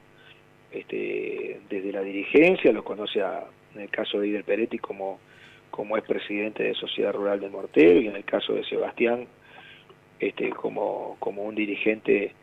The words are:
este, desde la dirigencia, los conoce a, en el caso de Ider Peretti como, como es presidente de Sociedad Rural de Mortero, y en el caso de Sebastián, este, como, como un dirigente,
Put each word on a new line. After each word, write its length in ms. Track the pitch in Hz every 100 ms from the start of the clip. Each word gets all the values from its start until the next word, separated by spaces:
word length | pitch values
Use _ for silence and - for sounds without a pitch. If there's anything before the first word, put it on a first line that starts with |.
| - - - - - - -
este, 880 | - - - 101 104 104 104 - - -
desde 220 | 98 98
la 80 | 98
dirigencia, 720 | 98 98 95 143 170 185 143
los 100 | 107
conoce 380 | - 104 104 110
a, 240 | 92 85 - - - 107
en 60 |
el 80 | 101
caso 300 | - 107 104
de 80 | 104
Ider 160 | 104
Peretti 340 | - 104 117 117
como, 420 | - 98 95 95 - - - - -
como 260 | - 104 110
es 80 |
presidente 600 | - 101 - 104 107 110
de 100 | 110
Sociedad 400 | 113 - - 104
Rural 260 | 101 101 101
de 100 | 98
Mortero, 520 | 98 98 139 165 170
y 60 | 107
en 80 | 101
el 80 | -
caso 280 | 104 -
de 120 | 107 -
Sebastián, 600 | 101 98 - 117 123 123 - - - - - - - - -
este, 300 | 101 - 113
como, 680 | - 113 107 101 101 104 -
como 240 | - 98
un 120 | 104 107
dirigente, 800 | 107 98 107 107 - 107 98 -